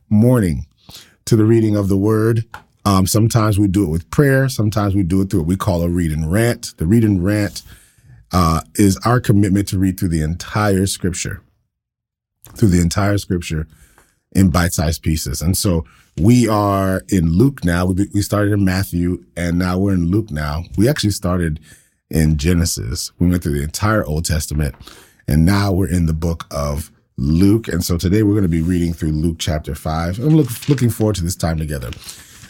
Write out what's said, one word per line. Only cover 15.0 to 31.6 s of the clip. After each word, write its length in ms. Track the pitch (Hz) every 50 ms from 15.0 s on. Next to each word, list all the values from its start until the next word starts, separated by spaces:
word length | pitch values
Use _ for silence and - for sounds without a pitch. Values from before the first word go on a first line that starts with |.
pieces. 400 | - 85 80 80 - - 71 -
And 160 | 73 85 95 -
so 260 | - 104 87 82 - - _ _ _ _ _ -
we 280 | 78 110 123 123 120 107
are 540 | 107 104 104 101 98 98 95 95 95 90 - -
in 220 | 101 95 82 82
Luke 340 | 82 90 120 139 135 - -
now. 220 | 87 85 87 90 90
We, 200 | 92 90 98 - -
we 80 | 101
started 320 | 98 - - 101 104 101 104
in 100 | 101 101
Matthew, 640 | 92 92 95 98 - - 87 87 90 90 - - _ _
and 220 | 85 87 87 85 87
now 220 | 92 90 90 90
we're 140 | 98 98 95
in 180 | 90 85 85
Luke 180 | 95 113 104 -
now. 360 | 73 76 76 73 71 85 87 - - -
We 100 | 101 127
actually 240 | 156 - - 110
started 480 | 98 - - 90 90 92 85 80 78 - - - - - _ _ _ _ _ _
in 260 | - 80 80 78 78 73
Genesis. 720 | 69 87 90 85 82 - - - 52 58 62 - - - - -
We 100 | 87 87
went 140 | 90 85
through 120 | - 82 71
the 100 | 71 71
entire 420 | 78 - - - 107 110 107 -
Old 200 | 71 78 78 82
Testament, 500 | - 78 76 - - - 73 76 69 - - - - - - - _ _ _ _ -
and 180 | - 78 80
now 260 | 87 101 101 101 101
we're 180 | 95 90 98 -
in 160 | 87 92 85
the 80 | 80 80
book 320 | 78 82 85 82 - - -
of 400 | - 71 71 73 73 69 - - _ _ _ _ _ -
Luke. 500 | 64 71 78 85 95 98 104 113 117 -
And 160 | - 85 85
so 140 | - 90 85
today 240 | - 87 92 107
we're 140 | 110 101 101
gonna 140 | 107 98 85
be 120 | 82 82
reading 320 | 80 87 92 87 85 85 85
through 200 | - 85 78 78
Luke 240 | 76 78 87 82 82
chapter 340 | - - 78 78 - 71 69
five. 460 | - - 80 78 80 82 87 95 101
I'm 160 | 113 156 156
look, 340 | 160 147 117 117 - - -
looking 220 | 117 123 123 117
forward 240 | 101 - 110 107 104
to 80 | 85 82
this 120 | 85 87 -
time 200 | - 82 82
together. 320 | 78